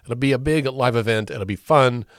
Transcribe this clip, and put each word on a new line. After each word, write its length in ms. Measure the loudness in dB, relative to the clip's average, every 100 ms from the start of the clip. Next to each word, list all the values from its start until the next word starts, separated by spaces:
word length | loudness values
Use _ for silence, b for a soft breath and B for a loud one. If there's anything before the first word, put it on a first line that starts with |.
It'll 120 | -8 -2
be 160 | 0
a 60 | 0
big 260 | 0 0
live 320 | 0 -2 0 0
event. 340 | 0 0 -2
It'll 140 | -6
be 120 | -6 -6
fun. 500 | 2 4 4 2 -6